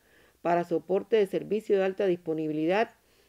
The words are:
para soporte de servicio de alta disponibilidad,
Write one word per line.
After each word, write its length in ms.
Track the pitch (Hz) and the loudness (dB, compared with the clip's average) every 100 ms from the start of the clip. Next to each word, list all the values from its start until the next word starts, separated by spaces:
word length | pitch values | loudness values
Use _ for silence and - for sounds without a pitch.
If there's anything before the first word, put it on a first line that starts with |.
| _ _ _ _ | _ _ _ _
para 220 | 170 175 | -2 0
soporte 540 | 175 160 - 196 196 220 | 0 -4 0 -2 2 2
de 100 | 196 | 2
servicio 500 | 165 151 208 208 196 | -2 -4 -4 0 2
de 60 | |
alta 220 | 190 190 196 | 2 0 0
disponibilidad, 840 | 175 165 156 156 151 160 196 226 - _ _ | 0 -2 -4 -4 -2 0 0 -2 -6 _ _